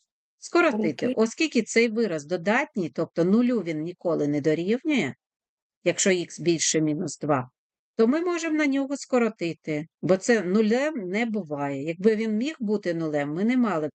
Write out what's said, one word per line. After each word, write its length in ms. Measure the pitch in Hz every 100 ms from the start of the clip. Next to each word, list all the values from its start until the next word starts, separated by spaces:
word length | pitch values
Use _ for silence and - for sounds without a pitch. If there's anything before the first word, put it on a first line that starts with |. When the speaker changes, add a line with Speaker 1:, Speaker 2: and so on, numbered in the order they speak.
| _ _ _ _
Speaker 1:
Скоротити. 400 | - 339 330 214
Speaker 2:
Скоротити. 360 | 214 - 247 254
Speaker 1:
Оскільки 460 | 226 - 320 247
цей 260 | 214 226 240
вираз 360 | 220 214 160
додатній, 680 | 143 180 175 240 302 214 160
тобто 340 | - 160 -
нулю 380 | 175 220 247 240
він 200 | 170 156
ніколи 460 | 165 180 180 151 147
не 120 | 147
дорівнює, 720 | 156 156 180 247 320 269 135 - _ _ _ _ _ _
якщо 260 | - - 202
ікс 300 | 185 165 -
більше 400 | 160 160 - 160
мінус 380 | 156 151 165 -
два, 320 | 147 139 123 _ _ _ _ -
то 100 | 226
ми 140 | 311
можемо 360 | 359 339 330 311
на 100 | 294
нього 300 | 269 269 285
скоротити, 880 | - 254 226 - 170 - - 151 156 -
бо 140 | 147 190
це 260 | - 226
нулем 520 | 175 208 214 240 294
не 320 | 294 180 202 233
буває. 580 | 214 156 143 143 139
Якби 320 | 151 170 208 214
він 200 | 220 214
міг 200 | 277 311
бути 340 | 208 208 185
нулем, 400 | 165 160 147 143
ми 100 | 160
не 120 | 220 254
мали 320 | 233 165
б 20 | 151